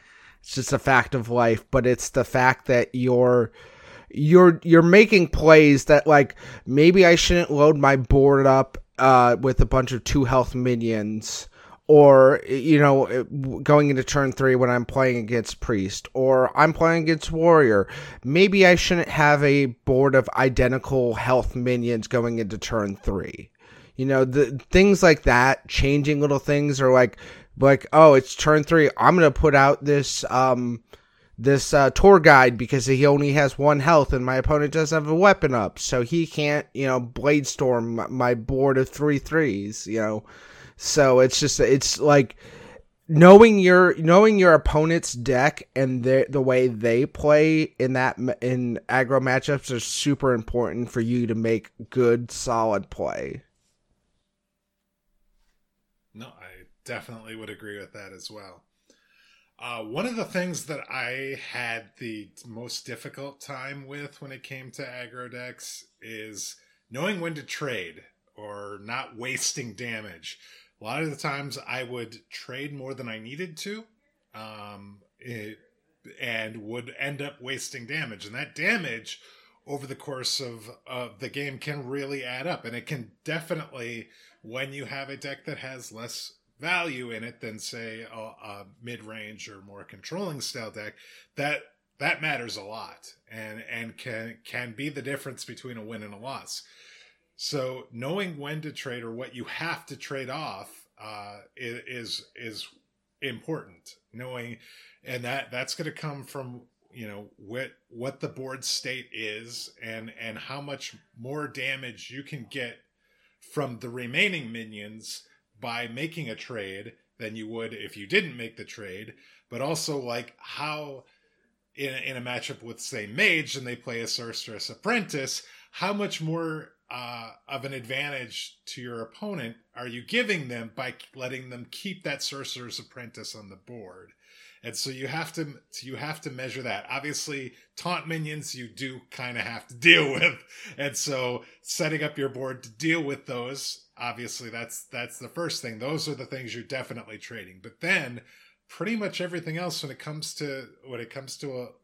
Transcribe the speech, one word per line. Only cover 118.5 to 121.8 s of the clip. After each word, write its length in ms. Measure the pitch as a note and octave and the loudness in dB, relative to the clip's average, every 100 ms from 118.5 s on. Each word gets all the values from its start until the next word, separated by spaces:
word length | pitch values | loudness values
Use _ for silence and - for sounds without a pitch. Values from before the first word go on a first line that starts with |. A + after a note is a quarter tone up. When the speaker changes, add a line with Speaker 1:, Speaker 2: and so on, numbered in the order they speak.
| - | -18
Speaker 2:
the 80 | G#2 | -20
trade, 480 | - G2+ F#2 G#2+ _ _ _ _ | -18 -18 -18 -20 _ _ _ _
but 120 | A#2+ | -10
also, 360 | C#3 D#3 D#3+ C#3+ | -8 -6 -8 -8
like, 380 | A#2+ A#2+ A#2+ _ | -8 -10 -12 _
how 640 | - - D3+ D3+ D3 C3+ _ _ _ _ _ _ _ | -18 -12 -12 -12 -14 -20 _ _ _ _ _ _ _
in, 200 | - | -12